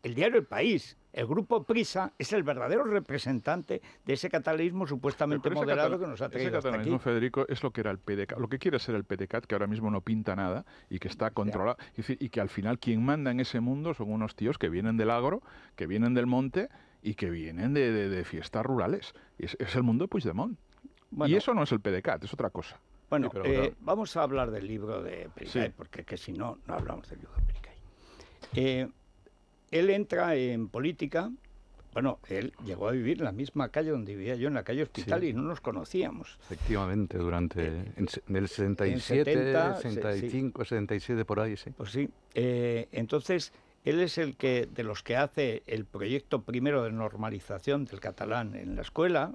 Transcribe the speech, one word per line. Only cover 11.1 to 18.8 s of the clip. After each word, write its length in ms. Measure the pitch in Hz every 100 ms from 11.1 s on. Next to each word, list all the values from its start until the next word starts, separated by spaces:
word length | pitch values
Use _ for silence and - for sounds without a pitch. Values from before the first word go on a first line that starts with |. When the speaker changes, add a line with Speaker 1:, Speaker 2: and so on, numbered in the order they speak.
| - 110
Speaker 1:
Ya. 60 |
Speaker 2:
controlado. 440 | 110 104 101 104 123 -
Es 80 | -
decir, 200 | 113 127
y 80 | 127
que 100 | -
al 100 | 98
final 300 | - 101 120
quien 240 | - 110
manda 280 | 123 151 135
en 100 | 123
ese 180 | 127 123
mundo 340 | 120 139 160
son 180 | 156 107
unos 240 | 107 110 -
tíos 220 | 107 151
que 120 | 95
vienen 260 | 85 110 113
del 140 | 110
agro, 300 | 117 127 208 - - - -
que 120 | 80
vienen 260 | 101 120
del 120 | 123 123
monte 440 | 123 135 180 240 - - _
y 120 | 104
que 160 | 101 92
vienen 440 | 85 80 85 117 143
de, 160 | 127
de, 180 | 110 98
de 140 | 92 87
fiestas 400 | 82 - 110 120
rurales. 480 | 131